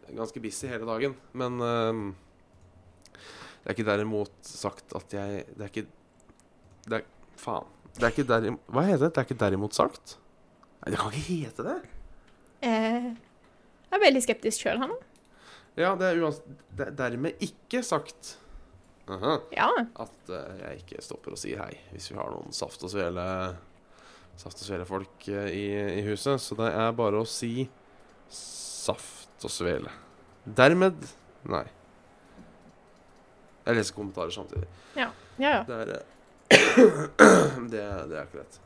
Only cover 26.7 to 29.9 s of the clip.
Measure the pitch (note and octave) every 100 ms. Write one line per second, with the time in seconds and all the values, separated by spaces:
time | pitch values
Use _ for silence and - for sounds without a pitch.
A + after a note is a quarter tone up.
26.7 | F2 A2+ A#2 A2+ G#2 A2+ - A#2+ A#2+ C3
27.7 | - - - - - - - - - -
28.7 | - - - - - - - - - F2
29.7 | D#2+ -